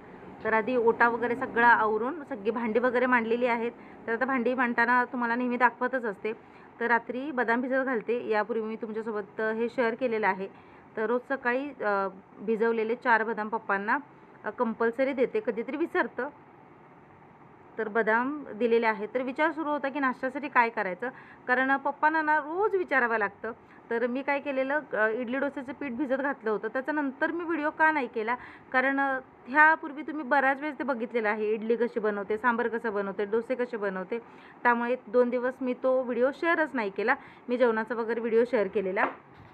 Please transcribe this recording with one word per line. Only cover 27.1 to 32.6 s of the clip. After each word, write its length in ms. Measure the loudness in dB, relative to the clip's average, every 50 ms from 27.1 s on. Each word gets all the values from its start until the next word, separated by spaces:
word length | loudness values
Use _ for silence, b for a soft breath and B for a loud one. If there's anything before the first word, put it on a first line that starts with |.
| -2 -2 -2 -2
मी 120 | -2 -4 -4
व्हिडिओ 260 | -4 -4 -2 -2 -4
का 220 | 0 2 2 2
नाही 160 | 2 0 -4
केला, 280 | -4 -6 -6 -4 -4 -4 B B B B B B -2
कारण, 280 | 0 0 2 2 2 2
अ, 200 | 0 0 -2 -4 -6 -12 -20 -20 -14
ह्यापूर्वी 540 | 0 6 6 8 8 6 4 0 -10 -10 -10
तुम्ही 240 | -10 -8 -8 -8 -2
बऱ्याच 360 | 2 2 4 4 4 2 0
वेळेस 180 | -4 -8 -6 -4
ते 40 | -2
बघितलेलं 460 | -2 -2 -2 -4 -4 -2 -2 0 0
आहे, 240 | 0 0 0 -2 -2
इडली 220 | -2 0 0 0
कशी 240 | 0 0 -2 -2 0
बनवते, 380 | 0 0 -2 -2 -4 -4 -4
सांबार 300 | 0 2 2 2 2